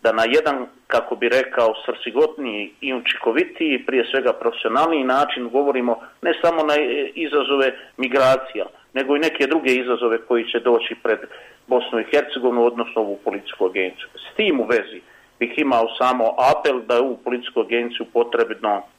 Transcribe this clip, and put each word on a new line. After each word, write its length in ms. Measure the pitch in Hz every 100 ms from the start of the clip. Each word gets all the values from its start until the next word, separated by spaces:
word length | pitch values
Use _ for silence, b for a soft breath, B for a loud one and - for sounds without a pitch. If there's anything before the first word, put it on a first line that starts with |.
da 80 | 113
na 120 | 110 113 139
jedan, 320 | 151 139 123 - _
kako 280 | 120 - 113
bi 140 | 117
rekao, 440 | 123 127 - 117 107 -
svrsigotniji 880 | 117 - 113 156 151 135 104 101 -
i 120 | 139
učinkovitiji, 920 | 127 - - - 117 175 - 160 127 -
prije 200 | 131 117
svega 220 | 135 123
profesionalniji 680 | 113 117 - 117 117 160 160
način 460 | 131 131 147 135 120
govorimo 440 | 127 143 131 123 113 B B
ne 120 | 175 160
samo 220 | 170 165
na, 100 | 151
e, 380 | 147 139 131 139 -
izazove 520 | 156 143 127 139 135 127 B -
migracija, 680 | 127 135 131 131 - 104 92 b b
nego 220 | 127 135 143
i 40 |
neke 280 | 156 151 135
druge 240 | 160 131
izazove 460 | 127 127 120 120 113 -
koji 160 | 120 117
će 80 | 120
doći 360 | 120 117 117 113
pred 160 | 113 107 - B B B _
Bosnu 320 | 127 117 120
i 100 | 110
Hercegovinu, 540 | 143 143 135 123 120 120
odnosno 360 | 120 117 -
ovu 180 | 104 98
policijsku 420 | - 98 - - 95
agenciju. 420 | 95 92 - - -
S 200 | - -
tim 240 | 214 147
u 60 | 110
vezi 360 | 120 98 101 b b b _
bih 140 | 120 -
imao 280 | 143 120 113 -
samo 260 | 127 127 113 - 127
apel 300 | 156 156 127 113
da 60 |
je 80 | 120
ovu 160 | 131 120
policijsku 360 | - 123 120 -
agenciju 460 | 110 120 120 120 117
potrebno 680 | - 120 - 113 110 - 196 -